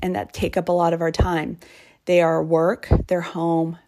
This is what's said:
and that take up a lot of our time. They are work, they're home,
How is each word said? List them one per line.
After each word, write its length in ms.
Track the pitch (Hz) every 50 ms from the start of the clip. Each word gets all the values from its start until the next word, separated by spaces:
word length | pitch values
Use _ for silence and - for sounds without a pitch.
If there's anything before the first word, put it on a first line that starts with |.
and 140 | - 180 180
that 180 | 202 - - -
take 240 | - - 175 - 185
up 120 | 175 180
a 20 |
lot 200 | 175 175 170 165
of 100 | 170 170
our 100 | 170 160
time. 480 | 165 - 170 180 175 160 - - 170 - - - - - - _ _ _ -
They 160 | - 180 175
are 220 | 170 165 160 160 160
work, 460 | 160 165 160 165 180 233 - - - - - - -
they're 140 | 185 175
home, 560 | 170 - - 170 165 170 165 165 165 165 165 - _